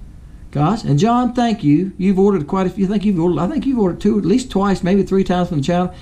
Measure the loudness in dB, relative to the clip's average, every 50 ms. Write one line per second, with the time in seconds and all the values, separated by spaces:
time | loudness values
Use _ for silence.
0 | -18 -20 -20 -20 -20 -20 -20 -20 -16 -8 -2 0 0 0 0 -2 -2 0 0 2
1 | 2 2 2 2 0 0 0 0 0 0 -2 0 2 2 2 2 2 -2 -4 -2
2 | 0 0 2 4 4 4 2 0 -2 -2 -2 -2 -2 -2 -2 -2 -2 -2 0 0
3 | 0 0 0 2 0 0 0 0 -2 -2 -2 -2 -2 -2 0 0 0 0 0 0
4 | 0 0 0 0 2 2 0 0 0 -2 -2 0 0 0 0 0 0 2 2 2
5 | 2 2 0 0 0 0 0 0 -2 -2 -2 -2 0 0 0 0 0 -2 -6 -10